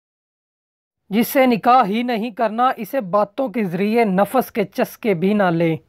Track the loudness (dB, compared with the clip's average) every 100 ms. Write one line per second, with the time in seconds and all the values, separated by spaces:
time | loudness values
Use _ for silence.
0 | _ _ _ _ _ _ _ _ _ _
1 | _ -2 2 2 2 2 4 4 4 -2
2 | -2 -4 -4 -4 -4 0 -2 -2 -6 -6
3 | -2 -2 -2 -2 -4 -2 -4 -2 0 2
4 | 2 2 2 0 -2 -4 -4 -4 -4 -4
5 | -4 0 0 2 0 2 0 -2